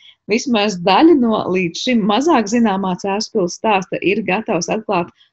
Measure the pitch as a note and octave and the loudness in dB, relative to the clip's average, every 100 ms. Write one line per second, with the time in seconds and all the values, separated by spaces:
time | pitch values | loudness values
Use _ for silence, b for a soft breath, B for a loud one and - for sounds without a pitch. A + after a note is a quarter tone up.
0 | b b - A3+ C4 A3 G#3 F#3 F3+ G3 | b b -4 -4 0 0 0 0 2 6
1 | D#4+ D4 A#3 G#3+ - F#3 E3+ - B3+ A#3+ | 6 6 2 0 0 -2 -2 -4 -2 0
2 | G3+ G#3+ D#4 C#4+ G3 A#3+ A3+ G3 F#3+ F3+ | 0 0 2 2 2 0 2 0 -2 -4
3 | G3 G3+ - G#3+ F3+ - A3 G3 F#3 - | -4 -4 -4 -2 -4 -2 -2 -2 -2 -4
4 | E3+ G#3 G3 G3 A3+ F3+ - G#3 A3 F#3 | -2 -2 -2 -4 -2 -4 -2 -6 -2 -4
5 | F3 _ _ | -4 _ _